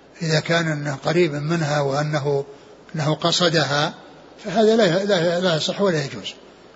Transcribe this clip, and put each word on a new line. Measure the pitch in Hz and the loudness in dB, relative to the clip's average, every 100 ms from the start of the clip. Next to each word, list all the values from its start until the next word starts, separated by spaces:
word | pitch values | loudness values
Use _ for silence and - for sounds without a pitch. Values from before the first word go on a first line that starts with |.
| - - | -20 -8
إذا | 165 156 | -2 0
كان | - 170 160 | 0 0 0
إنه | 147 147 139 151 | -4 -6 -6 -2
قريب | 165 175 | 2 2
منها | 143 147 170 147 147 | 0 -2 -2 0 0
وأنه، | 139 139 151 151 143 139 139 - - - - 156 | 0 -2 -2 -2 -2 -2 -4 -12 -20 -20 -12 -4
أنه | 151 151 | -2 0
قصدها | 170 165 175 160 135 143 156 - - - - - | 0 2 2 2 0 0 -2 -4 -20 -20 -20 -14
فهذا | 208 185 214 226 | -4 2 4 4
لا، | 196 170 | 4 2
لا، | 202 190 170 175 | 2 2 2 0
لا | 185 156 | 0 0
يصح | - 175 | -2 0
ولا | 196 156 139 | 0 0 -4
يجوز. | 110 - - - - - | -8 -14 -16 -20 -20 -20